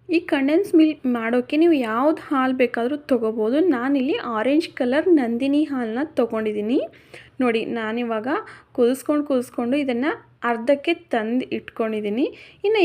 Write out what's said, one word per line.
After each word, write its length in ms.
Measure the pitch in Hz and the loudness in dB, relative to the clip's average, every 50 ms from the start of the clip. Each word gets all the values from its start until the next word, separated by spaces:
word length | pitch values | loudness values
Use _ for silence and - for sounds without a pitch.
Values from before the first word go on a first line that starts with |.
| _ - | _ -2
ಈ 100 | 320 339 349 - | -2 -2 0 0
ಕಂಡೆನ್ಸ್ 400 | 320 277 269 285 311 359 403 - - 311 | -2 0 2 2 2 2 0 4 4 4
ಮಿಲ್ಕ್ 240 | 311 311 302 - - 254 240 | 4 4 2 -2 -2 -2 -2
ಮಾಡೋಕ್ಕೆ 380 | 233 226 226 240 247 247 - 294 302 | 0 0 0 0 0 0 0 0 4
ನೀವು 140 | 339 349 320 269 240 214 | 4 4 4 4 2 -2
ಯಾವ್ದು 320 | 220 240 277 311 330 - - | 0 2 2 2 0 0 -4
ಹಾಲು 280 | - 302 262 262 262 262 262 | -2 0 0 2 0 2 2
ಬೇಕಾದರೂ 340 | 247 233 - 233 233 247 294 285 - - | 0 0 2 -2 -2 -2 -4 -4 -2 0
ತೊಗೋಬೋದು. 460 | 269 233 226 220 220 240 214 220 262 311 370 359 269 | 0 0 0 -2 -2 0 0 0 2 2 2 2 2
ನಾನಿಲ್ಲಿ 400 | 233 247 277 285 269 247 285 403 480 - 240 226 | 0 0 0 0 0 2 0 -2 -2 -4 -4 -4
ಆರೆಂಜ್ 300 | 214 220 254 294 320 - - - - | -2 0 2 2 0 0 -2 -6 -4
ಕಲರ್ 280 | 262 247 262 311 330 381 339 285 | -2 0 0 0 4 4 4 4
ನಂದಿನಿ 420 | 247 226 233 233 269 277 285 294 311 294 | 4 0 -2 -2 0 0 2 2 0 0
ಹಾಲನ್ನ 320 | 277 254 240 220 220 254 311 - - 269 | -2 -4 -4 -4 -4 -4 -6 -4 0 -2
ತೊಗೊಂಡಿದ್ದೀನಿ. 600 | 240 233 233 220 220 214 214 208 208 220 262 440 640 659 - - - _ - - - - _ - 254 | -2 0 -2 -4 -2 -2 -4 -2 -2 0 0 0 -2 -4 -10 -20 -20 _ -20 -20 -20 -20 _ -2 0
ನೋಡಿ, 180 | 240 226 226 - - 233 | 0 0 0 -2 -4 -6
ನಾನಿವಾಗ 500 | 233 220 214 220 240 240 226 226 214 214 262 320 440 427 - - - - _ - | -6 -4 -4 -4 -4 -4 -4 -4 -4 -4 -4 -4 -6 -6 -10 -20 -20 -20 _ -2
ಕುದಿಸ್ಕೊಂಡು 480 | - 240 240 269 262 - - 294 294 294 294 | 0 2 2 2 -2 -2 -2 0 0 0 0
ಕುದಿಸ್ಕೊಂಡು 460 | 269 247 240 - - 269 240 240 269 294 277 | -2 -2 -2 -4 -8 -6 -4 -2 -2 -2 0
ಇದನ್ನು 280 | 262 240 233 269 330 466 453 - - _ - - 240 | -2 -2 -2 -2 -2 -4 -6 -10 -20 _ -6 -2 -2
ಅರ್ಧಕ್ಕೆ 440 | 233 226 226 277 285 285 - 339 339 339 - - 262 | -2 -2 2 0 0 0 2 -2 -2 -4 -4 -4 -4
ತಂದು 320 | 226 214 220 247 254 - - - | -2 -2 0 -2 -2 -2 -2 -6
ಇಟ್ಕೊಂಡಿದ್ದೀನಿ. 680 | 220 - - - - 226 220 220 214 214 208 208 240 311 494 - - - - - - - | -8 -8 -10 -6 -4 -4 -2 -2 -4 -4 -2 -2 0 -2 -2 -4 -10 -20 -20 -18 -4 0
ಇನ್ನು 140 | 403 440 427 | 0 4 4